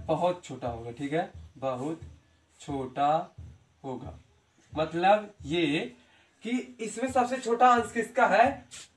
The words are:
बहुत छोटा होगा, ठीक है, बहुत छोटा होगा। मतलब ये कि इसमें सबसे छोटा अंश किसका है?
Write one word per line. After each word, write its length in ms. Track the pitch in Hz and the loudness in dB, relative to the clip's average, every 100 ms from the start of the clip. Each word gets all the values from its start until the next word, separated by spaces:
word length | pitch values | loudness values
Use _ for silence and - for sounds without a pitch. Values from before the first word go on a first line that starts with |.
| - | -2
बहुत 360 | 156 180 175 - | 2 2 0 -6
छोटा 220 | 123 123 | -8 -6
होगा, 240 | 117 117 | -6 -10
ठीक 220 | 120 139 | -8 -4
है, 180 | 160 196 - - 127 | -2 -4 -8 -20 -6
बहुत 440 | 135 123 147 165 - - _ _ _ - | -4 -4 -6 -8 -12 -20 _ _ _ -16
छोटा 500 | - 139 127 143 143 165 185 - - - _ _ | -8 -6 -6 0 2 2 -2 -12 -18 -20 _ _
होगा। 360 | 135 127 - - _ _ _ _ _ | -10 -10 -12 -16 _ _ _ _ _
मतलब 600 | 151 160 170 185 208 202 - 135 | -4 -2 2 4 4 0 -12 -4
ये 340 | 170 151 160 240 - _ _ _ _ | 0 2 0 -4 -12 _ _ _ _
कि 80 | 220 247 - - | -4 -4 -4 -10
इसमें 300 | 220 226 254 | -8 -4 0
सबसे 260 | 254 247 254 | 2 0 -2
छोटा 300 | 226 233 247 | -2 4 6
अंश 240 | 240 - | 6 2
किसका 360 | 233 220 247 214 | -4 -2 2 6
है? 380 | 196 262 - - - - | 6 4 2 -10 -20 -20